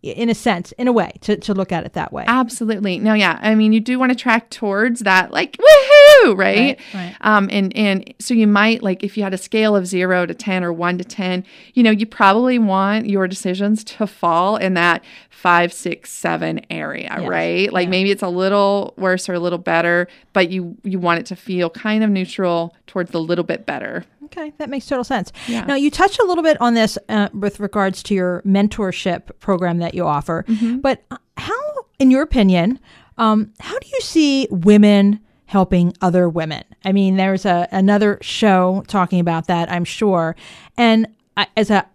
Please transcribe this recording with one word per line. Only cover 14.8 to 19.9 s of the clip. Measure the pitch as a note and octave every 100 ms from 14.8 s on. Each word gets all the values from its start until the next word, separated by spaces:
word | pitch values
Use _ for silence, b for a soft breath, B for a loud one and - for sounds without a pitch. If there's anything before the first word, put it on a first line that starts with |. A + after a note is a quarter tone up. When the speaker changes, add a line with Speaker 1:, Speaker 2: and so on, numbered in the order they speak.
| F3 E3 B B B
Speaker 2:
five, | _ F#3 F3 F3
six, | - F3 E3 -
seven | - F3 E3 E3 D#3+ -
area, | E3 D3+ - - -
Speaker 1:
Yes. | -
Speaker 2:
right? | E3+ E3+ F3 G3
Like, | F3+
Speaker 1:
Yeah. | F3+
Speaker 2:
maybe | F#3 G3
it's | G3
a | F#3
little | F3+ F#3+ G3+ G3 G3+ - -
worse | F#3+ F#3 -
or |
a | F3
little | F3 F3
better, | F3+ E3 E3+